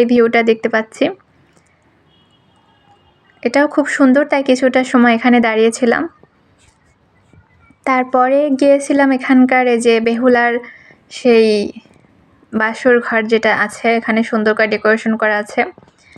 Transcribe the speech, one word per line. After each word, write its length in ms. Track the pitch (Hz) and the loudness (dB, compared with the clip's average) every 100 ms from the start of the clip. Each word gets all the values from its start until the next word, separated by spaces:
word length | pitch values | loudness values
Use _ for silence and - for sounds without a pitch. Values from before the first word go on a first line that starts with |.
এই 60 | 240 | 2
ভিউটা 280 | 240 233 233 233 | 2 2 2 0
দেখতে 180 | 220 - | 0 -2
পাচ্ছি। 300 | 226 220 - - 381 _ _ _ _ _ _ _ _ _ _ _ _ _ _ _ _ _ _ _ _ _ _ | -4 -6 -6 -6 -6 _ _ _ _ _ _ _ _ _ _ _ _ _ _ _ _ _ _ _ _ _ _
এটাও 240 | 233 277 294 | -2 0 0
খুব 120 | 294 285 - | 0 -2 0
সুন্দর, 260 | 269 262 294 | 2 2 0
তাই 120 | 285 277 | -2 0
কিছুটা 320 | 254 262 254 254 | 0 0 0 0
সময় 200 | 254 240 226 | 2 2 2
এখানে 200 | 247 240 233 | 2 2 2
দাঁড়িয়েছিলাম। 560 | 220 226 226 240 233 330 - _ _ _ _ _ _ _ _ _ _ _ _ _ _ _ _ - | 0 0 0 -2 -2 -4 -12 _ _ _ _ _ _ _ _ _ _ _ _ _ _ _ _ -4
তারপরে 520 | 254 254 254 254 277 294 262 | -4 -2 0 0 0 0 0
গিয়েছিলাম 480 | 277 277 277 277 277 254 | 2 2 0 0 0 0
এখানকার 460 | 262 262 254 262 247 | 2 4 4 2 0
এই 40 | 233 240 | 0 2
যে 80 | 226 226 | 0 0
বেহুলার 460 | 233 254 247 240 240 240 - - _ _ - | 0 2 2 0 -2 -8 -18 -20 _ _ -4
সেই 300 | 254 226 220 208 208 - - _ _ _ _ _ _ | 2 4 4 0 -4 -10 -20 _ _ _ _ _ _
বাসর 420 | 220 220 226 262 240 233 | -4 -4 -2 0 0 0
ঘর 140 | 226 220 | -4 0
যেটা 200 | 226 226 202 | 0 0 -2
আছে, 240 | 208 - 233 226 | -4 -4 -2 -2
এখানে 220 | 233 226 226 | -2 -2 -2
সুন্দর 220 | 226 214 214 | -2 -2 0
করে 120 | 214 | -2
ডেকোরেশন 380 | 208 214 220 226 220 | -2 0 0 -2 -2
করা 140 | 214 208 | -2 -2
আছে। 180 | 208 - 294 - - _ _ | -4 -4 -6 -8 -20 _ _